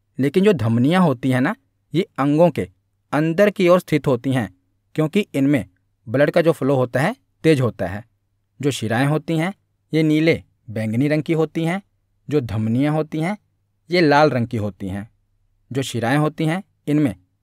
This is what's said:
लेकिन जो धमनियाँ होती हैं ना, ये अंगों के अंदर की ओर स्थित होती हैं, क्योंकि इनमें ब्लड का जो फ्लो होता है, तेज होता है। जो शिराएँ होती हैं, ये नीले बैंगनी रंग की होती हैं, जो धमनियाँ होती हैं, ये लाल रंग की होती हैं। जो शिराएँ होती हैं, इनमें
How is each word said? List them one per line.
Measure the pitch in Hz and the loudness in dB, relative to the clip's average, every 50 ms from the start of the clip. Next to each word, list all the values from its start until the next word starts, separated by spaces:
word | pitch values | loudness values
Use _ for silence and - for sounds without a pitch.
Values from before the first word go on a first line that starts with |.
| _ _ _ - | _ _ _ -2
लेकिन | 131 143 - 185 190 | -2 0 2 2 2
जो | 208 196 | 2 2
धमनियाँ | 123 107 113 117 117 123 147 175 185 | 2 0 0 2 2 2 2 2 4
होती | 180 156 127 117 - 131 | 2 2 0 0 -2 0
हैं | 127 123 | 0 0
ना, | 131 170 226 - _ _ _ _ _ _ - | 0 -2 -4 -6 _ _ _ _ _ _ -4
ये | 160 208 - _ - | -4 -4 -4 _ -2
अंगों | 135 143 147 156 175 170 | -2 0 2 4 2 2
के | 131 117 92 - _ _ _ _ _ _ _ _ - | 2 -2 -6 -8 _ _ _ _ _ _ _ _ -2
अंदर | 147 156 165 165 180 208 208 | -2 0 0 2 2 2 2
की | 196 - 185 175 | 2 2 4 4
ओर | 180 180 | 4 2
स्थित | - - 156 143 - | 2 0 -2 -2 0
होती | 147 127 120 - 139 131 | 0 -2 0 -2 -2 -2
हैं, | 127 107 - - _ _ _ _ _ _ _ _ | -2 -4 -6 -10 _ _ _ _ _ _ _ _
क्योंकि | 151 156 151 - 208 208 - - | -4 -4 0 0 -2 -2 -2 -2
इनमें | 139 135 143 147 120 92 - _ _ _ _ _ _ _ | -2 0 2 0 0 -2 -6 _ _ _ _ _ _ _
ब्लड | 117 110 135 147 156 | -4 0 0 0 2
का | - 175 | 2 2
जो | 160 165 | 2 2
फ्लो | 151 - 135 135 143 | 0 0 -2 -2 0
होता | 131 127 120 - 127 | 0 -2 -2 -2 -2
है, | 147 196 254 - _ _ _ _ - | -2 -2 -4 -8 _ _ _ _ 2
तेज | 160 156 131 | 2 2 2
होता | 131 110 - - 98 | 0 -2 -4 -4 -6
है। | 85 95 104 - _ _ _ _ _ _ _ _ _ _ - | -6 -6 -10 -12 _ _ _ _ _ _ _ _ _ _ -6
जो | 139 147 | -4 -4
शिराएँ | 127 - 110 104 110 117 139 | -4 -4 -4 -4 -2 0 0
होती | 143 156 156 - - 165 | 0 -2 -2 -4 -4 -4
हैं, | 160 165 190 - - _ _ _ _ _ _ - | -2 -2 -4 -6 -12 _ _ _ _ _ _ -2
ये | 156 160 | 0 2
नीले | 156 151 156 160 165 160 - - _ _ _ _ - | 2 2 2 2 2 0 0 -4 _ _ _ _ -10
बैंगनी | 104 110 110 110 110 120 143 | -8 -6 -4 -2 0 0 0
रंग | 147 151 156 143 | 0 0 -2 -2
की | - 160 | -2 -2
होती | 156 160 156 - 165 165 | -2 -2 -2 -4 -4 -4
हैं, | 160 180 202 - _ _ _ _ _ _ _ _ | -4 -4 -6 -8 _ _ _ _ _ _ _ _
जो | - 147 151 | -2 -2 -2
धमनियाँ | 123 113 101 107 107 113 117 127 143 151 151 | -2 -2 -4 -4 -2 0 0 0 0 0 0
होती | 156 151 156 - 156 | -2 -4 -4 -6 -4
हैं, | 160 180 208 - _ _ _ _ _ _ _ _ _ - | -4 -4 -6 -8 _ _ _ _ _ _ _ _ _ -2
ये | 170 180 | 0 2
लाल | 170 147 143 147 156 147 | 4 6 6 6 4 4
रंग | 127 123 117 | 2 0 -4
की | - - | -4 -4
होती | 113 104 101 98 _ 101 | -6 -6 -6 -8 _ -8
हैं। | 92 95 98 104 - _ _ _ _ _ _ _ _ _ _ _ _ | -8 -6 -8 -8 -12 _ _ _ _ _ _ _ _ _ _ _ _
जो | 117 139 | -6 -6
शिराएँ | 127 - - 117 113 117 139 | -6 -4 -4 -4 -2 0 0
होती | 151 151 151 - - 160 | 0 0 -2 -2 -2 -2
हैं, | 156 165 190 - _ _ _ _ | -2 -2 -4 -6 _ _ _ _
इनमें | 147 147 151 151 120 - - _ _ _ _ | -2 0 0 0 0 -2 -8 _ _ _ _